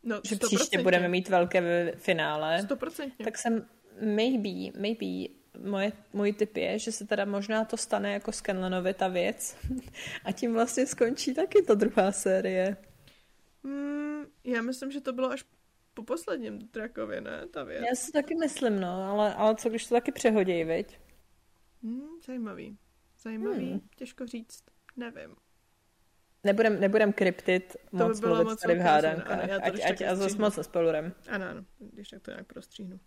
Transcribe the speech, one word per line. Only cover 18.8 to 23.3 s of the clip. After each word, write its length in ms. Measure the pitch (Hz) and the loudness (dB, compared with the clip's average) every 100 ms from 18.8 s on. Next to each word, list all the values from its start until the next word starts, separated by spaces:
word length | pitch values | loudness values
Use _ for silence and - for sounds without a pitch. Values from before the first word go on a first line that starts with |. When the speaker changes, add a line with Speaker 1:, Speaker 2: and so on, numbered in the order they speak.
Speaker 2:
no, 80 | 180 185 190 | -2 -4 -2
ale, 240 | 202 214 | 2 2
ale 220 | - 214 220 | 4 2 4
co 120 | 233 | 0
když 180 | 226 - | -2 2
to 80 | |
taky 180 | 240 240 | 2 2
přehoděj, 520 | 269 247 220 190 170 | 2 4 4 4 2
viď? 340 | 160 165 208 - - - _ _ _ _ _ _ | 0 -2 -2 -12 -20 -20 _ _ _ _ _ _
Speaker 1:
Hmm, 380 | 226 247 294 330 330 | -8 -8 -10 -16 -12
zajímavý. 520 | 254 220 190 - 208 _ _ _ _ | -8 -8 -8 -14 -16 _ _ _ _
Zajímavý, 480 | 226 | -10